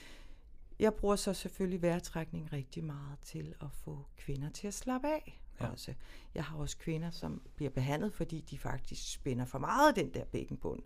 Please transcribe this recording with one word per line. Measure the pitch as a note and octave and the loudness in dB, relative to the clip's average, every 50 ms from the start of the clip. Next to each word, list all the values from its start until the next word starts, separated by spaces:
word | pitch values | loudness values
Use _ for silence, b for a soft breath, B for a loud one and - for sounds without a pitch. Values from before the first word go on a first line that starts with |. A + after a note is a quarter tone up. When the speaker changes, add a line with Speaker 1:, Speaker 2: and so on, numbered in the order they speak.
| B B B B B B B B B B - - - - - - | B B B B B B B B B B -14 -14 -14 -10 2 6
Speaker 1:
Jeg | G3+ A3 G#3 | 6 6 6
bruger | - - G3+ G3+ | 6 4 4 4
så | G3 - G3+ F#3 | 4 4 2 0
selvfølgelig | - - F#3 - - G3 F3+ F#3 F3+ E3+ | 0 -2 -4 -2 0 0 2 2 4 4
vejrtrækning | E3+ E3 F3 - - - E3 D#3+ D#3+ E3+ E3 D#3 D3 D3+ | 4 4 4 0 -2 -4 -4 -4 -4 -4 -6 -6 -4 -4
rigtig | C#3+ C3 - - E3 D#3+ | -4 -4 -4 -6 -6 -4
meget | D#3 C#3+ C#3+ C#3+ C#3+ C#3+ C#3 - | -4 -4 -6 -6 -8 -8 -10 -10
til | - - D#3+ D3+ D#3 D#3+ - | -10 -8 -8 -8 -8 -8 -8
at | D3+ C#3+ - | -8 -6 -6
få | - - D#3 D#3 C#3 C#3+ - - | -4 -4 -6 -6 -8 -8 -10 -12
kvinder | - - - C#3+ C3 C#3 D3+ | -8 -4 -2 -2 -2 -2 -4
til | - - - G3+ | -4 -4 -6 -4
at | G3+ | -4
slappe | - - B3+ C#4 D4 C#4+ D4 | -4 0 0 0 2 2 2
af | D#4 D4+ - - - - - - - - | 2 0 -2 -4 -12 -12 -12 -12 -8 -6
Speaker 2:
Ja. | A#2+ A#2 | -4 -4
Speaker 1:
også. | - - - - C3 - B B B B B B B | -4 -6 -8 -8 -8 -8 B B B B B B B
Jeg | - - | -4 -4
har | D3 D#3 D3+ | -4 -4 -4
også | C#3+ C#3 - - | -2 -4 -4 -4
kvinder, | - E3+ D#3+ D#3 E3 E3+ | -2 -2 -2 0 -2 -2
som | E3 - - D#3+ C#3+ - - - - | -4 -4 -4 -4 -4 -6 -8 -10 -6
bliver | - D3+ C3+ | -4 -4 0
behandlet, | - C3+ B2+ C#3 D3 D#3 G#3 G#3+ - | 2 2 2 4 4 2 2 0 0
fordi | - E3 - D#3+ D#3 | -2 -2 -2 -2 -4
de | - - C#3+ C3 | -6 -6 -8 -6
faktisk | - A#2+ - A#2+ - - - - - - - | -2 -2 -2 0 0 -2 -2 -4 -4 -4 -6
spænder | - - C#3+ A#2+ A#2+ B2+ | -2 0 0 2 2 0
for | B2+ - C3+ | 0 -2 0
meget | C#3+ D#3 G3+ B3+ D4 D#4 | 2 4 8 10 10 10
af | - | 10
den | G3 C#3+ B2+ - | 8 6 2 0
der | - - | -2 -2
bækkenbund. | - - - - - C#3 - - - - - - | -2 -2 -2 -2 -2 -4 -2 -2 -2 -2 -2 -4